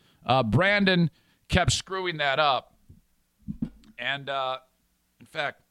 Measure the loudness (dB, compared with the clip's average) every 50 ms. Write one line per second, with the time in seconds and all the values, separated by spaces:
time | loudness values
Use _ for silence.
0 | _ _ _ _ -2 0 0 0 2 2 2 2 2 2 2 2 2 4 4 4
1 | 2 0 -2 _ _ _ _ _ _ 0 0 2 2 2 0 -2 -4 -8 -8 -6
2 | -6 -6 -4 -2 -2 0 2 2 2 2 2 0 -2 _ _ _ _ -20 -20 -20
3 | _ _ _ _ _ _ _ _ _ -14 -10 -8 -10 -10 -10 -16 -20 -20 _ -8
4 | -6 -6 -6 -6 -6 -6 -6 -4 -4 -4 -6 -8 -12 _ _ _ _ _ _ _
5 | _ _ _ _ -20 -12 -8 -6 -6 -6 -8 _ _ _